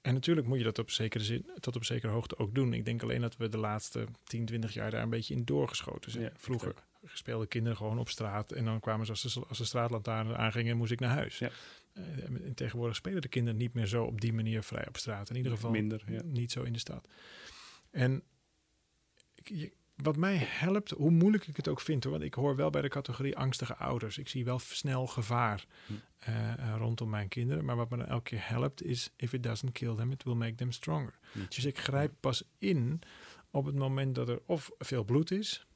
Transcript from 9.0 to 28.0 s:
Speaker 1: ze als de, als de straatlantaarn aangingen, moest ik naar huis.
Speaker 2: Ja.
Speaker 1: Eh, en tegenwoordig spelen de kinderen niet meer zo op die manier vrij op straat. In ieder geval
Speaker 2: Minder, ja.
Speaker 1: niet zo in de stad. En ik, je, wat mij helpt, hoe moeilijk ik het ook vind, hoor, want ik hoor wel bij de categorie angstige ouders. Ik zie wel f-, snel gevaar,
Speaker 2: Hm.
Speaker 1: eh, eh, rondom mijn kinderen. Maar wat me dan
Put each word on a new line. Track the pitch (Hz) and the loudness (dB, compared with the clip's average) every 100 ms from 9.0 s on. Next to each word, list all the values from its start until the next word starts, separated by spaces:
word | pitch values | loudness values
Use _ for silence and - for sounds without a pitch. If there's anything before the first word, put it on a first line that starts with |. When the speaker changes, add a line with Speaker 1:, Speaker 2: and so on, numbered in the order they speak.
| 110 | 0
Speaker 1:
ze | |
als | 107 | -2
de, | 131 120 - | -4 -4 -6
als | 107 | -4
de | |
straatlantaarn | 117 123 117 117 104 110 110 117 | -2 2 2 0 0 0 0 2
aangingen, | 113 113 117 117 | 2 2 2 2
moest | 117 | 2
ik | 120 | 2
naar | 123 | 2
huis. | 135 - - | 2 0 -2
Speaker 2:
Ja. | 120 - - - - | -4 -4 -18 -20 -20
Speaker 1:
Eh, | - 180 143 | -12 -8 -6
en | 156 127 95 | -4 -6 -6
tegenwoordig | 123 127 117 120 107 | -4 -4 -2 -2 -2
spelen | - 190 | -2 -4
de | 135 | -2
kinderen | - 117 110 | 0 2 2
niet | 120 | 0
meer | 120 110 | 0 2
zo | 117 | 2
op | 113 117 | 0 0
die | 113 | 0
manier | 113 110 110 | 2 2 0
vrij | 101 117 - | -2 -4 -6
op | - | -6
straat. | - 104 101 | -4 -4 -4
In | 120 | -2
ieder | 127 | 0
geval | 117 117 | 0 2
Speaker 2:
Minder, | 110 107 110 107 | 2 2 0 -4
ja. | 113 | -4
Speaker 1:
niet | 170 131 120 | -2 -2 0
zo | 123 | -2
in | 127 | -2
de | 117 | -4
stad. | - - - - - - - - - - _ | -4 -10 -12 -20 -20 -18 -18 -18 -18 -20 _
En | - 127 135 - _ _ _ _ _ _ _ _ _ _ | 0 2 2 -4 _ _ _ _ _ _ _ _ _ _
ik, | - - | -20 -10
je, | 196 156 _ _ - | -6 -6 _ _ -2
wat | 147 147 | 0 4
mij | 185 190 123 | 4 4 2
helpt, | - 160 202 208 | 2 2 2 0
hoe | - 143 | 2 6
moeilijk | 165 185 214 - | 8 8 6 2
ik | 147 | -4
het | 151 | -2
ook | 143 | 0
vind, | - 151 | 2 2
hoor, | 131 | 2
want | 151 | 0
ik | 151 | -2
hoor | - 143 135 | 2 2 4
wel | 151 | 2
bij | 147 | 2
de | 139 | 0
categorie | 139 139 120 139 135 | -2 -4 -2 -2 0
angstige | 131 127 117 - | 0 0 -2 -4
ouders. | - 123 110 - | -2 0 -2 -6
Ik | 131 | -6
zie | 131 | -2
wel | 120 127 | 0 -2
f-, | - | -2
snel | - 143 131 127 | -4 -2 0 0
gevaar, | - 107 120 117 101 - - - | -2 2 4 4 2 -4 -20 -10
Speaker 2:
Hm. | 107 - _ | -10 -10 _
Speaker 1:
eh, | - 110 110 | -4 -2 -2
eh, | 120 127 110 | -2 -2 0
rondom | 113 113 113 | 0 0 0
mijn | 107 98 | -2 -2
kinderen. | 127 123 156 | -2 0 0
Maar | 143 120 | 0 0
wat | 117 | 0
me | |
dan | 120 | -2